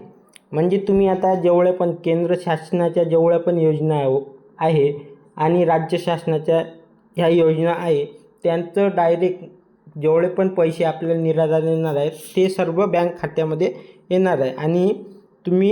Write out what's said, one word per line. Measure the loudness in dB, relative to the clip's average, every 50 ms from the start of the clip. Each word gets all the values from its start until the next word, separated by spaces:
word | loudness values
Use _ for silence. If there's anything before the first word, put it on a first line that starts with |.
| -10 -18 -20 _ _ _ _ -20 _ -8
म्हणजे | -4 -2 0 0 0 -2 0 0
तुम्ही | 0 2 2 2
आता | 0 0 0 0 0
जेवढ्या | 2 2 2 2 4 2 2
पण | 0 0 -2 -4 -4 -4 -4
केंद्र | -2 -2 0 0 -2 -2 -2 -2
शासनाच्या | -4 -4 -4 -4 -4 -4 -2 -2 0 0 0 0
जेवढ्या | 2 2 2 4 4 2 2
पण | 2 0 0 2
योजना | 2 2 2 2 0 0 0
आहे, | 0 0 2 0 0 -2 -4 -18 -20 -20 -18 _ -4
आहे | -2 0 2 2 2 2 0 -4 -12 -18 -20 -20 _ _ -6
आणि | -2 0 0 2 2 2
राज्य | 2 2 0 0 -2 -4 -4
शासनाच्या | -2 -2 -4 -4 -2 -4 -4 -2 0 0 0 0 0 -4 -12 -20 -20 _ _ _ _ _ -6
ह्या | -2 0 2
योजना | 4 4 4 2 2 2 0 -2
आहे, | -2 -2 0 0 0 0 -2 -6 -10 -20 -20 _ _ _
त्यांचं | -4 -2 -2 -2 -4 -4 -2 0 0 0 0
डायरेक्ट | 0 0 2 2 2 0 -2 -2 -4 -12 -20 -20 -20 _ _ _ _ _ -20 -12 -4
जेवढे | 0 2 2 2 2 0
पण | 0 0 -2 -2
पैसे | 0 0 0 0 0 2 0
आपल्याला | 0 0 0 -2 -2 -2 0
निराधार | 0 0 2 2 2 2 2 0
येणार | 0 0 0 0 0 0 0
आहेत, | 0 -2 -2 -4 -8 -14 -6 0
ते | 0 0 0
सर्व | 0 -2 -2 -2 0 0 0
बँक | 0 2 0 0 0 -2 -4
खात्यामध्ये | -8 -6 -4 -2 -2 -2 -2 -2 -2 -2 -4 -6 -18 -20 -20 _ _ -2
येणार | 0 2 2 2 2 0
आहे. | -2 -2
आणि | -4 -4 -2 0 0 2 2 0 -2 -4 -8 -18 -20 -20 _ _ _ _ -4
तुम्ही | 0 2 2 4 2